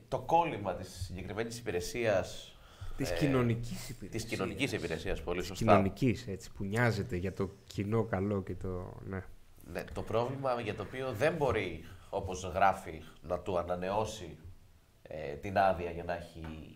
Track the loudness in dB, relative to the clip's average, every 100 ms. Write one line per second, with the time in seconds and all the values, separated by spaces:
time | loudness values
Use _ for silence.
0 | -4 -4 4 4 4 0 -2 -2 -6 -8
1 | -6 -6 -4 -2 -2 -2 -2 -2 -2 2
2 | 4 4 2 -8 -12 -18 -20 -10 -8 -2
3 | 0 4 4 6 4 2 -2 -6 -8 -10
4 | -6 -6 -4 -2 -2 0 0 0 0 -2
5 | -2 -2 0 -2 -2 0 8 8 8 4
6 | 2 2 -2 -8 -10 -8 -2 4 4 2
7 | -2 -2 -2 -2 -4 -4 -8 -4 2 2
8 | 2 0 2 0 -2 -6 -4 -6 -8 -10
9 | -8 -8 -8 -16 -20 -18 -8 -8 -6 -6
10 | 0 2 2 0 -2 0 -2 -4 -6 -6
11 | -4 2 2 4 2 2 -2 -6 -12 -16
12 | -6 -4 -4 -6 -2 6 6 6 -4 -10
13 | -12 -14 -2 -2 2 0 2 0 2 2
14 | 0 -4 -10 -12 -16 -16 -20 -20 _ _
15 | -10 -6 -6 -6 2 6 6 4 -2 -4
16 | -4 -4 -6 -10 -10 -10 -14